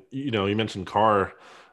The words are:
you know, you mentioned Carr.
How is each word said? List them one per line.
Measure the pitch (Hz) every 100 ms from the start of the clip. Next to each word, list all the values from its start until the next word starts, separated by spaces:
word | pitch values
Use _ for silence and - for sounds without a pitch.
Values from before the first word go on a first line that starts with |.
| -
you | 135 143
know, | 113 98
you | 107
mentioned | 110 101 90
Carr. | 104 110 101 92 - - - -